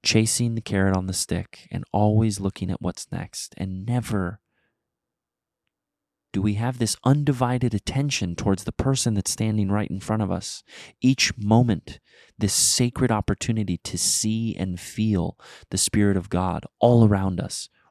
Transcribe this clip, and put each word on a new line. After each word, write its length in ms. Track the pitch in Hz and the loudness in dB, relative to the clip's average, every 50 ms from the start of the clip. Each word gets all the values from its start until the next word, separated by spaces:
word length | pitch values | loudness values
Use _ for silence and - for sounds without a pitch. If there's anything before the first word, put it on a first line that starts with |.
chasing 540 | - - - 113 110 113 - - 120 117 113 | -2 2 4 4 4 2 2 0 0 0 -2
the 60 | 113 | -4
carrot 340 | - - 101 98 95 98 95 | -4 -2 0 2 4 4 2
on 120 | 92 92 92 | 2 0 -2
the 60 | 90 | -4
stick 540 | - - - 87 87 90 - - - - - | -4 -4 -4 -4 -4 -4 -6 -12 -20 -16 -10
and 120 | - - - - | -10 -10 -8 -4
always 480 | - 101 107 107 107 110 113 110 101 101 | 0 2 4 4 4 4 4 2 0 -2
looking 320 | 98 95 - - 92 92 | -4 -4 -4 -4 -4 -6
at 100 | 90 - | -4 -4
what's 300 | - 90 - - - - | -4 -6 -6 -8 -10 -10
next 420 | - 87 - - - - - - - - | -8 -8 -8 -10 -12 -14 -14 -14 -10 -8
and 280 | 95 95 92 92 98 | -8 -8 -6 -6 -4
never 540 | 117 123 123 113 - 107 98 92 87 107 - _ _ _ _ _ _ _ _ _ _ _ _ _ _ _ _ _ _ _ _ _ _ _ _ _ _ _ _ _ _ _ _ _ _ _ _ _ _ | -4 -2 -2 -2 -2 -2 -2 -2 -4 -6 -8 _ _ _ _ _ _ _ _ _ _ _ _ _ _ _ _ _ _ _ _ _ _ _ _ _ _ _ _ _ _ _ _ _ _ _ _ _ _
do 100 | - 98 | -4 -2
we 120 | 95 107 101 | 0 0 0
have 220 | 104 117 127 127 123 | 0 -2 -2 -2 -2
this 180 | 120 107 - - - | -2 -2 -2 0 2
undivided 680 | 127 143 147 143 147 135 123 127 120 127 120 123 117 110 | 2 2 4 2 0 0 0 0 0 0 0 0 0 -2
attention 640 | 98 - - - 131 143 143 - - 101 87 85 | -2 -4 -4 -2 -2 -2 -2 -2 -4 -4 -4 -4
towards 280 | - - 107 98 - - | -2 0 0 0 0 -2
the 80 | - | -4
person 440 | - - - 135 135 - - 120 107 | -4 -2 0 0 0 0 0 0 0
that's 160 | 101 - - | 0 -2 -2
standing 400 | - - 110 110 110 107 101 95 | -4 -2 -2 0 0 0 0 0
right 180 | 101 104 101 - | 0 -2 -2 -4
in 100 | 92 98 | -6 -6
front 220 | - - 110 110 | -4 -2 0 0
of 100 | 101 92 | 0 0
us? 320 | 92 90 - - - - - _ - - - - - _ | -2 -4 -6 -8 -12 -14 -16 _ -20 -20 -20 -20 -8 _
Each 340 | - 127 135 - - - - - | 2 2 2 2 0 -2 -2 -2
moment, 640 | 104 104 110 117 123 117 98 - - - - - _ _ _ - - _ _ - | 2 4 4 6 6 4 2 -2 -4 -8 -16 -18 _ _ _ -20 -20 _ _ -2
this 160 | 107 95 - | -2 0 0
sacred 580 | - - - - - 123 120 - - 131 120 | 2 2 2 2 2 0 0 0 0 0 2
opportunity 640 | 110 107 - - 101 - - - 113 110 104 92 90 - | 2 0 0 0 -2 -2 -2 -2 -2 0 -2 -2 -4 -4
to 200 | - - - 85 | -6 -8 -6 -4
see 580 | - - - - - 110 110 113 117 113 - | -2 -2 0 0 0 0 0 0 -2 -2 -4
and 240 | - 95 95 87 87 | -4 -4 -4 -6 -6
feel 580 | - - - 113 110 110 104 90 82 - - _ - - - - - - | -10 -8 -4 0 2 2 2 2 2 0 -4 _ -16 -20 -20 -20 -12 -6
the 60 | - 95 | -4 -2
Spirit 400 | - - - 104 104 101 98 92 | -2 0 2 2 4 4 2 0
of 120 | 87 - | -2 -2
God 360 | - 90 92 90 82 78 - - _ _ | -2 -2 -2 -2 -2 -4 -8 -12 _ _
all 280 | - 120 120 117 113 104 | 4 6 8 8 8 6
around 320 | 101 95 95 95 92 85 | 6 4 0 -2 -2 -4
us, 300 | - - - - - - _ _ _ _ | -6 -6 -8 -10 -12 -14 _ _ _ _